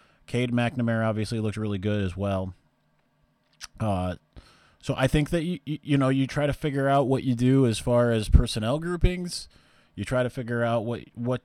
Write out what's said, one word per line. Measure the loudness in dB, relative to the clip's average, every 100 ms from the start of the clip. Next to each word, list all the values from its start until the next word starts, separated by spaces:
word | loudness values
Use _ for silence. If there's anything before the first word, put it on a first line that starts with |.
| _ _ -6
Cade | -4 0
McNamara | 0 0 0 -2 0 0
obviously | -2 -4 -2
looked | -4 -4
really | -4 -2
good | -2 -2 -2
as | -4
well. | -2 -2 -4 -12 _ _ _ _ _ _ _ _ _ _ -20 -6
Uh, | -2 0 -2 -6 _ -20 -20 _ _ _
so | -8 -2
I | 2
think | 2 2
that | 0
you, | -2 -6 -6
you, | -10
you | 0 2
know, | 4
you | 2 0
try | 0 -2
to |
figure | -2 -4 -2 2
out | 2 4
what | 2
you | 0 2
do | 4 4 4
as | 2
far | 2 2 4
as | 2 4
personnel | 4 4 0 -2 -2
groupings. | -4 0 0 0 -6 -10 -14 _ _ _ _ -10
You | -4
try | -2
to | -2
figure | -4 -6 -2
out | 0 0 -2
what, | -6 -10 -8
what, | -4 -4